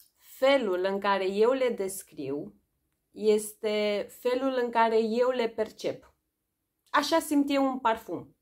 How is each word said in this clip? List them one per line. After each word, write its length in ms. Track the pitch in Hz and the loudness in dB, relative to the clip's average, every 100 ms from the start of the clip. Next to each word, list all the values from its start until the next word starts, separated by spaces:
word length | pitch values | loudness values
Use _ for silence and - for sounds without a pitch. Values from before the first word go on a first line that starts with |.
| _ _ | _ _
Felul 680 | - - 262 277 214 180 | -20 0 2 4 2 0
în 160 | 190 196 | 0 0
care 260 | 202 196 190 | 0 0 0
eu 260 | 196 226 | 2 2
le 180 | 269 247 | 4 0
descriu 840 | 208 190 - - - 135 143 202 - _ _ _ _ _ - | -2 -6 -8 -14 -10 -8 -8 -8 -16 _ _ _ _ _ -2
este 920 | 214 214 214 - 214 214 208 202 - | 2 2 0 -8 -4 -2 -2 -2 -6
felul 500 | - 247 254 269 254 | -6 -4 -2 -2 -2
în 80 | 240 | 0
care 320 | 233 226 226 | 2 2 2
eu 260 | 220 233 247 | 2 0 0
le 200 | 254 226 | 0 -2
percep. 640 | - 214 - 165 - - _ _ _ _ _ _ _ _ | -4 -6 -6 -8 -8 -14 _ _ _ _ _ _ _ _
Așa 300 | 320 294 330 | 0 2 0
simt 260 | 320 285 285 | 2 0 2
eu 160 | 277 269 | 0 0
un 140 | 262 | 0
parfum, 560 | 226 226 - 156 - _ | -2 -2 -6 -12 -12 _